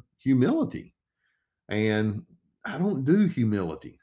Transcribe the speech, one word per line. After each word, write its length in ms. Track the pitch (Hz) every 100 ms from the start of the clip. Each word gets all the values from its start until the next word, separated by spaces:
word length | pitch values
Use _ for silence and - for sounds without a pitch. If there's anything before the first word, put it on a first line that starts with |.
| - _
humility. 760 | 135 131 139 320 247 - - _ _ _ _ _ _ _ -
And 580 | 104 110 107 107 101 - _ _ _
I 120 | - 147
don't 280 | 196 139
do 220 | 135 190 190
humility. 720 | 151 110 104 87 95 - -